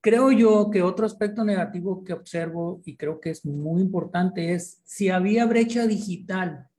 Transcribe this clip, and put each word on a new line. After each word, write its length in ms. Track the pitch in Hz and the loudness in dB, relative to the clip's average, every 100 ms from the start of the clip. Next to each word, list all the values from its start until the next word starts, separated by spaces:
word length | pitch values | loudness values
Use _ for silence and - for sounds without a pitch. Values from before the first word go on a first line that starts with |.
Creo 300 | 220 233 269 | 2 4 6
yo 400 | 247 226 214 208 | 8 8 6 4
que 120 | 202 | 2
otro 240 | 180 185 214 | 2 0 -2
aspecto 380 | 214 208 208 | -2 -4 -2
negativo 600 | 214 190 170 180 180 185 | 0 0 -2 -4 -6 -6
que 80 | - | -8
observo 680 | 165 - 170 165 165 170 185 | -12 -8 -6 -6 -6 -8 -8
y 120 | - 139 | -14 -10
creo 240 | 147 156 | -8 -8
que 100 | 170 | -8
es 140 | 156 | -8
muy 380 | 147 143 151 165 | -8 -8 -4 0
importante 680 | 190 185 170 175 185 180 170 | 0 -2 -4 -2 -2 -2 -4
es 260 | 175 175 - | -4 -6 -20
si 240 | _ - 196 | _ -4 -2
había 360 | 185 185 220 | 0 0 2
brecha 420 | 233 233 233 233 226 | 2 2 2 0 0
digital 840 | 202 - 175 - 190 180 143 - | -2 -4 -10 -8 -6 -6 -8 -18